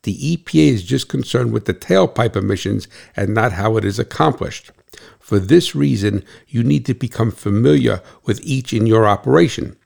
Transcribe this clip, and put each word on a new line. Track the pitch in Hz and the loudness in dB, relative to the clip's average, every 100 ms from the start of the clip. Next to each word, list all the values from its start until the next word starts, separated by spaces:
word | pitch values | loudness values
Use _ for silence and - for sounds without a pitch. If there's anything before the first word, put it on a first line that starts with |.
The | - 95 139 | -6 -6 -4
E | 170 | -4
P | - 160 151 | 0 2 4
A | |
is | 113 | 2
just | 90 135 - | -2 -4 -4
concerned | 135 123 123 120 | -6 -2 -2 0
with | 110 | -2
the | - | -4
tailpipe | - - 190 175 - 120 104 | -8 0 2 2 0 -2 -2
emissions | 98 101 98 104 - - - - | -2 -4 -2 -6 -6 -20 -14 -6
and | 98 | -2
not | 110 120 | 0 -2
how | 87 104 110 | 0 -2 2
it | |
is | 98 101 | 0 0
accomplished. | - - 156 - - - _ _ _ - - _ | -6 0 -2 0 -8 -10 _ _ _ -20 -20 _
For | - 101 | -2 -2
this | 95 170 175 | 4 4 4
reason, | 143 143 113 101 98 - - _ | -2 0 0 -2 -4 -8 -20 _
you | 117 | -2
need | 120 143 123 | 0 0 -2
to | |
become | 127 127 - 113 | -6 -6 -2 -4
familiar | - 104 101 127 151 120 95 - - | -2 -2 2 4 4 2 -2 -8 -14
with | - - | -6 -6
each | - 131 127 | -4 -6 -4
in | 117 110 | -2 2
your | 110 107 | 4 4
operation. | 101 131 143 165 - - - | 2 2 2 2 0 -10 -12